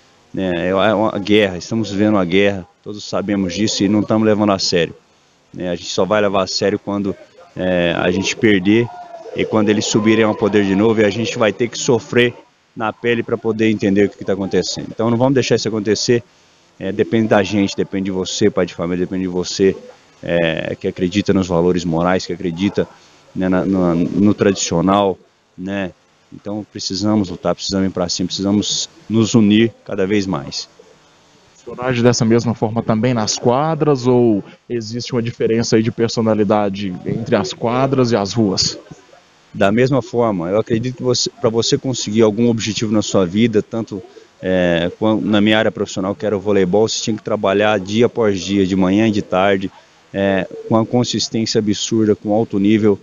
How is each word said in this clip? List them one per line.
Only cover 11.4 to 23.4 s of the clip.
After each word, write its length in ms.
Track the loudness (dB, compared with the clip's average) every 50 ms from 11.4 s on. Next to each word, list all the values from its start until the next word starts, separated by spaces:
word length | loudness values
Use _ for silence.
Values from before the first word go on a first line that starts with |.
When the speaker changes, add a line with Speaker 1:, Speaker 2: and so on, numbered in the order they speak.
| 0 0 0
Speaker 1:
ter 160 | 0 -4 -4
que 80 | -4
sofrer 560 | -4 0 0 0 0 0 0 2 2 2 2 0 -4 -14 _ _ _ _ _ _
na 180 | -6 -6 -6 -6
pele 280 | -2 -2 0 0 0
pra 160 | 0 -2 -4
poder 320 | -4 -2 -4 -2 0 2 0
entender 360 | 0 2 0 2 4 4 2
o 40 | 2
que 100 | 0 -4
que 60 | -6
tá 80 | -4 -4
acontecendo. 540 | -4 -4 -2 -2 -2 -2 -2 -6 -8 -10 -10
Então 200 | -6 -4 -2 0
não 80 | 0 2
vamos 160 | 2 2 2
deixar 220 | 2 2 2 0
isso 100 | 0 0
acontecer, 560 | -2 -4 -4 -2 -2 -2 0 2 2 0 0 0 _ _ _ _ _ _ _ _ _ _ _
é, 140 | -8 -6 -2
depende 340 | -2 -2 0 0 0 2
da 160 | 2 2 2 2
gente, 340 | 2 0 0 0 0 -2
depende 280 | -4 -4 -4 -4 -4 -4
de 60 | -4 -4
você, 360 | -4 -4 -6 -2 0 0 2
pai 160 | 2 2 -2
de 100 | -2 -4
família, 300 | -6 -6 -4 -2 -4 -4
depende 180 | -4 -4 -6 -4
de 60 | -4
você, 480 | -4 -4 -4 -4 -2 2 2 2 2 0 -8 -18 -20 -20 _ _ _ _ -6
é, 540 | -2 0 0 0 0 0 -2 -4 -6 -8
que 100 | -6 -6
acredita 480 | -6 -4 -2 -4 -2 0 0 0 2 0
nos 140 | 0 0 0
valores 360 | 0 2 2 2 0 0 -2
morais, 400 | -2 -2 0 0 0 0 0 -2
que 80 | -6 -8
acredita, 560 | -6 -6 -6 -4 -2 -2 -2 0 -2 -4 -4 -8 -16 -20 -20 _ _ _ -14 _
né, 140 | -4